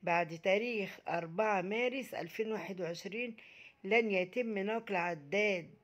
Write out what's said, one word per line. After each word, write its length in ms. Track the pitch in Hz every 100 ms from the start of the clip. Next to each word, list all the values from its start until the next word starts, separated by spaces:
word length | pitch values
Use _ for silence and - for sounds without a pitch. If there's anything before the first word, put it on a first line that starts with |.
بعد 360 | 180 170 170 165
تاريخ 600 | 190 196 240 226 190 - -
أربعة 540 | 170 165 170 214 202
مارس 520 | 180 214 247 262 247
ألفين 380 | - 165 - 220
واحد 280 | 220 - 185
وعشرين 560 | 170 170 196 202 240 220 - - - _
لن 260 | 190 220 226
يتم 480 | 190 180 247 233 208
نقل 380 | 196 226 220 190
عداد 760 | 175 165 143 196 208 190 160 -